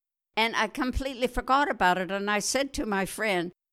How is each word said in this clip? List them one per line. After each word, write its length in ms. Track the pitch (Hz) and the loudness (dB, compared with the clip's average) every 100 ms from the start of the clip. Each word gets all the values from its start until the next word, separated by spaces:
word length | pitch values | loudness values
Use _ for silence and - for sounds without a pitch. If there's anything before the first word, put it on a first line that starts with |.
| _ _ _ - | _ _ _ -2
And 180 | 226 - | 0 2
I 120 | 214 | -2
completely 600 | - 254 247 269 247 247 | -2 -2 -2 -4 -2 -2
forgot 420 | - - 269 294 | -2 0 2 2
about 280 | 233 180 180 | 2 2 2
it, 120 | 180 | 0
and 200 | 196 202 | -4 0
I 80 | 208 | 0
said 320 | 196 262 277 | 0 -2 -2
to 120 | 277 233 | -4 -2
my 200 | 196 185 | 0 -2
friend, 460 | - 214 185 170 - _ | -2 0 0 -2 -8 _